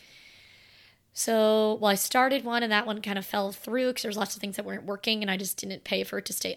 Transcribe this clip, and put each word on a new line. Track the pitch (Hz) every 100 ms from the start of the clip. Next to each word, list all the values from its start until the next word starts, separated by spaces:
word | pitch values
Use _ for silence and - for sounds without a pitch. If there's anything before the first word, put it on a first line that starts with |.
| - - - - - - - - - _ _
so, | - - 226 214 220 214 220
well, | 208
I | 196
started | - 254 262 277
one | 233 233
and | 226
that | 208 226
one | 208
kind | 208 196
of | 190
fell | 208 196
through | 196 - 247 254
'cause | 254
there | 226
was | 208
lots | 196 -
of |
things | 202
that | -
weren't | 196 190
working | 196 202 233 220
and | 202
I | 190
just | 185 -
didn't | 196 185
pay | - 190
for | 190 202
it | -
to |
stay | - 185